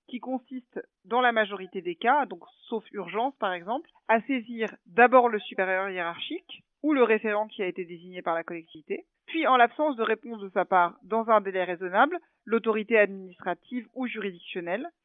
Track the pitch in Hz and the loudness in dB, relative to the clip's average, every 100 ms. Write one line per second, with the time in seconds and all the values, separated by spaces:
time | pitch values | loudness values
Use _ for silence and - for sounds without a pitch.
0 | _ 240 247 262 - 254 - - - _ | _ -12 -8 -8 -8 -16 -12 -14 -14 _
1 | 185 233 247 226 208 196 185 196 175 170 | _ 2 2 2 0 -4 -10 -8 -8 -2
2 | 226 294 233 170 - _ - 220 - 202 | 2 2 0 -8 -18 _ -8 -8 -8 -12
3 | 170 196 262 - 202 175 175 262 - _ | -8 -4 -4 -4 -4 -4 -6 -8 -8 _
4 | - 226 214 262 226 226 214 - _ 180 | 0 0 2 -4 -4 -6 -8 -8 _ 6
5 | 240 254 240 214 - 208 185 185 196 185 | 8 8 6 0 -4 -4 -2 0 -2 -4
6 | 170 175 - 339 - - _ _ 294 277 | -6 -6 -10 -10 -12 -20 _ _ 0 4
7 | 226 214 220 208 214 - 185 180 170 170 | 4 4 0 -2 -4 -6 -6 -6 -10 -12
8 | 180 180 175 165 165 170 165 160 - 220 | -14 -8 -4 -4 -4 -10 -14 -20 -10 -10
9 | - _ - 330 277 254 233 - 302 233 | -10 _ -10 -2 2 4 4 2 -2 0
10 | 220 220 233 220 196 196 180 185 175 - | -2 -4 -6 -12 -6 -4 2 4 2 -2
11 | 185 220 226 214 190 185 180 175 185 196 | -6 -4 2 2 2 -2 -4 -4 -2 2
12 | 285 349 - _ - 226 226 214 202 226 | 2 2 -10 _ -4 -2 0 -2 2 4
13 | 202 196 185 175 185 175 _ 247 220 247 | 4 0 -16 -10 -8 -8 _ -12 -10 -8
14 | 247 214 196 175 - 190 170 202 339 - | -8 -6 -8 -10 -12 -10 -6 -6 -8 -16